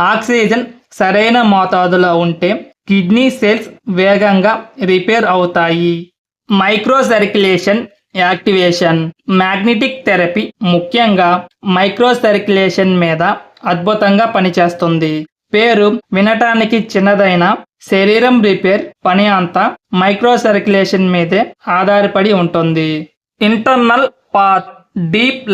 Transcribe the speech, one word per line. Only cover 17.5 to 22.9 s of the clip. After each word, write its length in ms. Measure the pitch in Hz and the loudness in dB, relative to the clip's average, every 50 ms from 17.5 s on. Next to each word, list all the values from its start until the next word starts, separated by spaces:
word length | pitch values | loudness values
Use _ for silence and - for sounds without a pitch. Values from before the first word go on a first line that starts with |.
| 220 349 - _ _ _ - - | 0 -2 -6 _ _ _ -6 -2
శరీరం 440 | 208 190 196 202 214 220 233 254 254 240 208 208 | 0 0 2 2 2 2 2 2 2 2 2 2
రిపేర్ 340 | 190 185 - 185 196 214 - - - _ _ | 0 0 0 0 -2 -2 -4 -8 -14 _ _
పని 220 | 185 180 196 208 208 202 190 | -2 0 2 2 2 0 0
అంతా 260 | 180 175 - 185 196 240 - - _ _ - 185 | -2 -2 -2 -2 -2 -2 -4 -8 _ _ -2 0
మైక్రో 320 | 185 196 202 202 233 240 247 233 233 226 | 0 0 0 0 2 2 2 2 2 0
సర్క్యులేషన్ 600 | 208 202 196 214 196 196 190 180 202 190 190 180 180 | 0 0 0 0 0 0 0 0 0 0 0 0 0
మీదే 300 | 180 170 165 180 196 240 - - _ _ 233 180 180 | 0 0 0 0 -2 -2 -2 -6 _ _ -4 -2 0
ఆధారపడి 560 | 190 196 202 202 202 196 202 202 190 214 208 190 | 0 2 2 2 0 0 0 0 0 2 2 0
ఉంటుంది. 480 | 175 170 170 170 165 165 165 160 156 156 | 0 0 0 -2 -2 0 0 -2 -2 -2